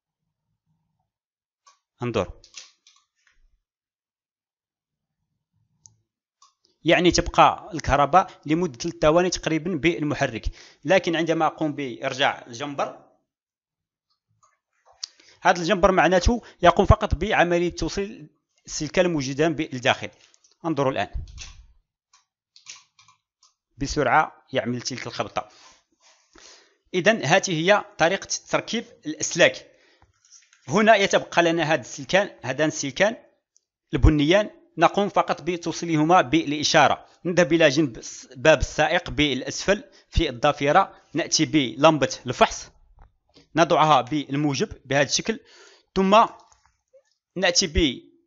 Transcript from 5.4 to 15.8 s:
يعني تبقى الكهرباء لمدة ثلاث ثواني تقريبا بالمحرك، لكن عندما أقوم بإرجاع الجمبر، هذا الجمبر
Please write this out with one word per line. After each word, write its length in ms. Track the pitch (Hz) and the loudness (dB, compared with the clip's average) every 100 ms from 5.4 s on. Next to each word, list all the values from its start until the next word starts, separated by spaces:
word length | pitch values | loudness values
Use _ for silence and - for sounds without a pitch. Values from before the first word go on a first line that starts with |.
| _ _ _ _ _ _ _ _ _ _ _ _ _ _ | _ _ _ _ _ _ _ _ _ _ _ _ _ _
يعني 260 | 151 156 175 | 0 2 4
تبقى 600 | 165 - - 147 - - | 2 0 4 4 4 -6
الكهرباء 640 | 160 - 139 139 175 185 - 143 | -10 -2 0 4 2 2 -4 -4
لمدة 320 | 160 180 120 | -2 -4 -6
ثلاث 160 | 170 165 | -10 0
ثواني 280 | 156 165 180 | 2 2 2
تقريبا 400 | - 160 160 160 | -2 -4 -4 -4
بالمحرك، 680 | 165 156 151 147 139 131 110 - - - _ | -2 -2 -2 -4 -2 -4 -4 -8 -10 -16 _
لكن 320 | 143 185 185 160 | 0 0 2 -2
عندما 300 | 165 160 156 | -2 0 -2
أقوم 260 | - 156 | -2 -4
بإرجاع 760 | 139 139 117 135 127 135 - - | -4 -8 -8 -8 -2 -2 -2 -10
الجمبر، 580 | 120 147 143 240 - _ _ _ _ _ _ _ _ _ _ _ _ _ _ _ _ _ _ _ _ - _ _ _ | -12 -10 -6 -8 -8 _ _ _ _ _ _ _ _ _ _ _ _ _ _ _ _ _ _ _ _ -18 _ _ _
هذا 200 | 175 180 | 0 2
الجمبر 320 | 165 202 | 0 2